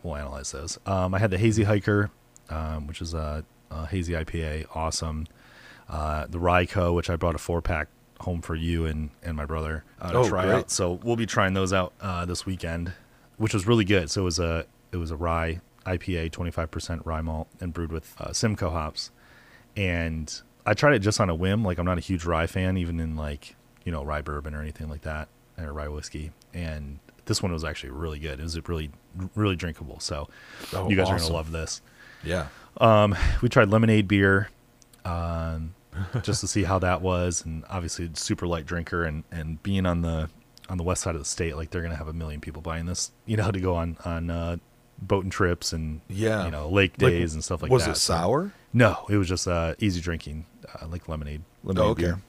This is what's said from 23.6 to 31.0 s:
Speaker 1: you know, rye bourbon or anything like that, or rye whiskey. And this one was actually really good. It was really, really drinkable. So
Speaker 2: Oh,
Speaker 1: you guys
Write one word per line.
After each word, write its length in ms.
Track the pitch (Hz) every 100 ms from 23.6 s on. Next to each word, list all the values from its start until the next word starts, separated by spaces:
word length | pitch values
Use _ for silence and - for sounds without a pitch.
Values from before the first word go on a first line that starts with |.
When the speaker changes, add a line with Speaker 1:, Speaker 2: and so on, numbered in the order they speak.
| _ _
Speaker 1:
you 80 | -
know, 100 | 80
rye 180 | 71 76
bourbon 320 | 73 73 76
or 80 | 76
anything 260 | 76 - 78
like 140 | 76
that, 260 | 80 76 78 _ _ -
or 140 | 78
rye 160 | 73 73
whiskey. 440 | 76 - 78 76 - _
And 440 | 87 82 76 71 71 - _ -
this 160 | 110
one 100 | 98
was 100 | 82
actually 260 | 78 76 67
really 280 | 65 82 73
good. 220 | 78 67
It 20 |
was 260 | 82 80 78
really, 220 | 85 76 - _ 90 92
really 200 | - 104 87
drinkable. 440 | 87 80 78 82
So 280 | - 73 - - - - -
Speaker 2:
Oh, 160 | 95 95
Speaker 1:
you 80 |
guys 120 | 95